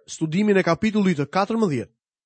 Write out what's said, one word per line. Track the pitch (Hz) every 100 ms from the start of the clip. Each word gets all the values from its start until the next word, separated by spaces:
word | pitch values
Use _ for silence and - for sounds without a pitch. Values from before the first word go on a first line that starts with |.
| -
studimin | - 160 165 214 190
e |
kapitullit | 175 165 220 208 190 151
të | 139
katërmbëdhjetë. | 185 196 226 214 131 101 _ _ _